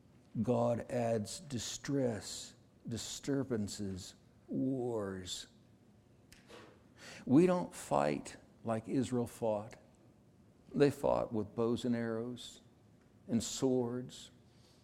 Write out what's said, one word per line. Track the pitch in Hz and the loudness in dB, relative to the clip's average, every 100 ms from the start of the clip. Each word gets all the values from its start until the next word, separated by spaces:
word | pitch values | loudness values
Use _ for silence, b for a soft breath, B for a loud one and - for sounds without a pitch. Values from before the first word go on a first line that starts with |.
| - - - - | -20 -20 -10 -2
God | 110 120 120 117 - | 2 4 4 2 0
adds | 123 117 117 104 - | 0 2 2 0 -8
distress, | 147 120 - - - 139 127 104 - - - - - - - | -6 -6 -6 -8 -2 2 2 0 -6 -10 -12 -16 -20 -18 -8
disturbances, | 113 - - - 139 127 117 101 - 101 92 - - - - - | -6 -6 -8 -2 0 0 0 -2 -4 -6 -6 -10 -16 -20 -20 -8
wars. | 214 131 135 123 113 98 95 90 - - - - - - - - - - B B B B B - B B B B | -2 0 0 -2 -2 -2 -6 -8 -10 -10 -18 -20 -20 -20 -20 -20 -20 -20 B B B B B -20 B B B B
We | 131 180 | 8 8
don't | 180 175 | 6 0
fight | - - 143 73 101 - - - - | -8 0 2 4 2 -4 -14 -20 -12
like | 113 113 - | -4 -4 0
Israel | 139 110 123 117 | 0 2 0 -2
fought. | - 117 104 110 - - - - - - - - - - | -2 0 0 -4 -14 -20 -20 -20 -20 -20 -20 -20 -20 -6
They | - 143 | 4 4
fought | - - - - | 4 2 2 2
with | 107 104 - | -2 -4 0
bows | 113 117 127 | 2 2 0
and | 117 | 0
arrows | 117 113 120 120 - - - - - - - - - | 0 -4 -4 -8 -12 -18 -20 -20 -20 -20 -20 -20 0
and | 117 | 0
swords, | - - 135 127 120 123 131 - - - - b b b | 0 0 2 2 0 -4 -8 -12 -18 -20 -20 b b b